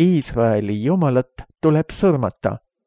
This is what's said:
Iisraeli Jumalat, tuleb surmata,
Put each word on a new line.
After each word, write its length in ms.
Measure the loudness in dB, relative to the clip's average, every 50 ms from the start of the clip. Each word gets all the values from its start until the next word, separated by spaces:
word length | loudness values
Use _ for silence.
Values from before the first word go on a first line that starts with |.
Iisraeli 840 | 2 2 2 0 -2 -2 -2 0 0 2 2 0 -2 -4 -4 -4 -2
Jumalat, 640 | -2 0 0 0 0 0 0 -2 _ _ -20 -20 _ _ _ 0
tuleb 300 | 2 2 2 0 -2 -4
surmata, 640 | -2 0 2 2 2 -2 -4 -6 _ -6 -6 -6 -6 _ _ _ _ _